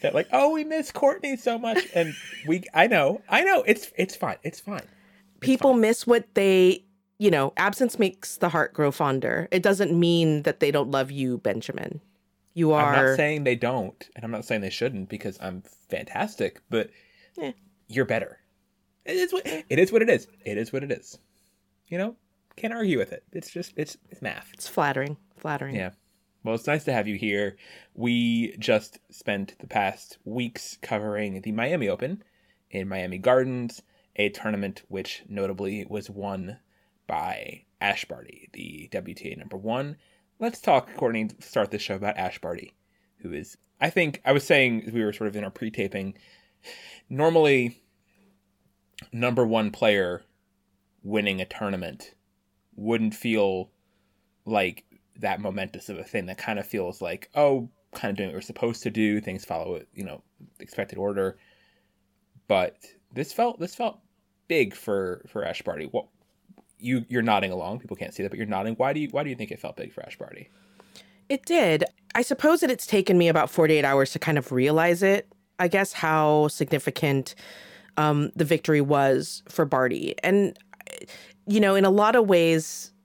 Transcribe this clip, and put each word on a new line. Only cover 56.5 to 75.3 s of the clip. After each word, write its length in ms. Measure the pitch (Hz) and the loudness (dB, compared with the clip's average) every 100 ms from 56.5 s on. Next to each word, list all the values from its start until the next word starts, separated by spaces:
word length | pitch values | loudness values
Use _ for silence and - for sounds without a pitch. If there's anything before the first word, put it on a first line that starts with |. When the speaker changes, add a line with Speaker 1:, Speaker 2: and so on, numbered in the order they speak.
| 104 | -6
Speaker 1:
of 80 | 101 | -6
feels 340 | 107 90 - | -6 -6 -6
like, 260 | 90 90 - | -8 -8 -6
oh, 380 | 147 147 135 120 _ _ - | 0 2 2 -4 _ _ -8
kind 160 | - | -6
of 60 | 101 | -4
doing 120 | 95 | -6
what 60 | 73 | -8
we're 60 | |
supposed 420 | - 107 117 117 | -14 -6 -6 -4
to 80 | 117 | -6
do. 280 | 107 107 104 | -2 0 0
Things 240 | 107 95 | -4 -12
follow, 380 | - 82 87 85 - - | -8 -8 -6 -10 -12 -14
you 80 | |
know, 180 | 95 73 _ _ - _ | -12 -14 _ _ -20 _
expected 400 | - - 98 95 | -14 -10 -8 -6
order. 400 | 98 98 95 - _ _ _ _ _ _ _ _ _ _ _ | -4 -2 -4 -4 _ _ _ _ _ _ _ _ _ _ _
But 300 | 98 90 _ - _ _ | 0 0 _ -20 _ _
this 220 | 123 151 | -8 -6
felt, 260 | - 240 233 | 0 -2 -2
this 140 | 175 | -10
felt 260 | - 233 - _ _ _ _ _ | -6 -6 -6 _ _ _ _ _
big 280 | 165 110 - | 0 0 -2
for, 500 | - 98 92 90 - | -4 -2 -2 -6 -10
for 160 | 107 | -8
Ash 200 | 98 - | -6 -6
Barty. 220 | - 78 76 | -8 -8 -6
What, 200 | - - _ _ _ _ - _ _ | -6 -6 _ _ _ _ -20 _ _
you, 260 | 123 127 117 | -2 -2 0
you're 140 | 123 | 0
nodding 280 | 113 101 95 | 2 2 2
along. 280 | 92 85 120 | -4 -6 -10
People 180 | - 95 | -12 -12
can't 160 | - | -10
see 80 | - | -8
that, 80 | 98 | -8
but 80 | - | -6
you're 80 | 107 | -4
nodding. 300 | 95 107 113 | -4 -4 -2
Why 180 | 131 | -2
do 60 | 151 | -2
you, 80 | 143 | -4
why 140 | 131 | -4
do 80 | 147 | -6
you 40 | 120 | -8
think 140 | 107 | -10
it 100 | - | -10
felt 160 | - - | -12 -12
big 160 | - | -14
for 140 | - - | -14 -16
Ash 140 | - | -16
Barty? 320 | - - - _ _ _ _ - _ _ _ | -16 -16 -20 _ _ _ _ -20 _ _ _
Speaker 2:
It 180 | 269 - | -6 2
did. 360 | 339 202 151 180 _ _ | 4 6 4 0 _ _
I 80 | 226 | -2
suppose 380 | 247 269 302 320 | 0 2 4 4
that 100 | 302 | 2
it's 160 | 240 - | 0 0
taken 320 | 208 190 180 | 0 4 6
me 100 | 170 | 6
about 220 | 160 - | 4 2
forty-eight 360 | - 160 151 139 | 4 4 6 4
hours 260 | 139 139 | 4 2
to 80 | - | 0
kind 180 | - 147 | 0 0
of 140 | - | 0
realize 500 | 127 135 156 170 175 | 2 4 4 4 4
it, 320 | 190 196 - | 4 2 0